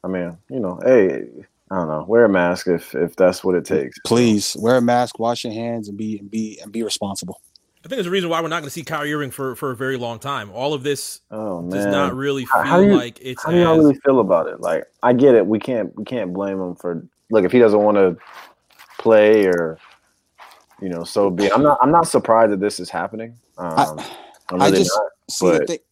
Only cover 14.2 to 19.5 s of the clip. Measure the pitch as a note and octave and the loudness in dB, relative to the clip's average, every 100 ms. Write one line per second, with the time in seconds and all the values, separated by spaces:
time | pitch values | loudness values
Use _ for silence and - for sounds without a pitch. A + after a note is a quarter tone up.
14.2 | F#2+ F2 D#2 - E2+ D#2+ - _ A#2+ B2+ | 4 2 0 -6 -4 -4 -6 _ 0 4
15.2 | C#3 A#2 F#2+ A2 - A#2+ F#2 - G#2 B2 | 6 6 4 -2 -2 -6 -6 -10 -8 -6
16.2 | F2+ F#2 G2 F#2+ F2+ E2+ F2+ E2+ F2+ _ | -6 -6 -6 -6 -8 -8 -8 -8 -12 _
17.2 | _ A2 F2+ B2 A2+ G#2 G#2 G2+ F#2+ F2 | _ 2 4 6 6 6 4 4 2 2
18.2 | - - - _ _ _ - - A#2 G#2+ | -14 -20 -20 _ _ _ -20 -4 4 6
19.2 | G#2+ A2 F#2+ | 8 6 4